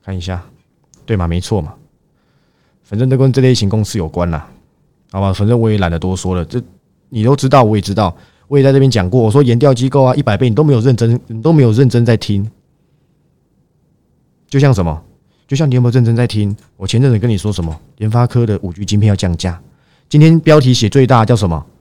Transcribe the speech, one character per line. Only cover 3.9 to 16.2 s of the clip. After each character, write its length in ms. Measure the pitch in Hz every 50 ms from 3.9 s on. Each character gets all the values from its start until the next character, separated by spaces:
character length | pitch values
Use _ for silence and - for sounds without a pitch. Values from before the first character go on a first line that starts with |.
| - 110
有 100 | 85 78
关 220 | - 87 87 87
啦， 200 | 82 76 - - - _ _ _ _ _ _ _ _ _ _ _ -
好 80 | 95
吧？ 120 | 98 98 95
反 140 | - 107
正 120 | 107 120 120
我 120 | 113 110
也 60 | 107
懒 140 | 101 95 85
得 80 | 85 82
多 180 | 78 92 95
说 180 | 92 - 92 92
了， 100 | 90 85
这 180 | 76 - 123 113 - _ _ _ _ _ _ _ _
你 120 | - 113 107
都 140 | 120 139
知 120 | 135 - 131
道， 140 | 139 139 123
我 140 | 107 110
也 40 | 104
知 140 | 95 - 98
道， 220 | 95 104 90 85 - _ _ _ _ _ _
我 80 | 143
也 80 | 143 131
在 80 | 135 135
这 60 | 139
边 120 | 135 135
讲 180 | 117 107 90 90
过， 140 | 95 127 113
我 80 | 110
说 120 | 107 143 147
研 160 | 120 117 120
调 140 | 143 143 131
机 140 | 117 123 135
构 140 | 127 143 135
啊， 120 | 127 127
一 80 | 147 143
百 140 | - 104
倍 120 | 95 135 123
你 60 | 107
都 100 | 120 156
没 80 | 151 139
有 80 | 117
认 160 | 110 139 127
真， 240 | 104 120 113 117 123 -
你 160 | _ 113 113 110
都 100 | 156 165
没 100 | 151 131
有 80 | 117
认 180 | 107 113 139 127
真 160 | 110 120 120
在 120 | 113 117
听。 340 | 107 - - 104 101 101 110 _ _ _ _ _ _ _ _ _ _ _ _ _ _ _ _ _ _ _ _ _ _ _ _ _ _ _ _ _ _ _ _ _ _ _ _ _ _ _ _
就 100 | - 139
像 140 | 139 143 131
什 120 | 101 92
么？ 200 | 82 78 80 - _ _ _ _ _ _ _ _
就 80 | _ 139
像 160 | 131 160 143
你 40 | 127
有 60 | 127
没 60 | 123
有 40 | 120
认 120 | 117 131 120
真 140 | 113 117
在 100 | 117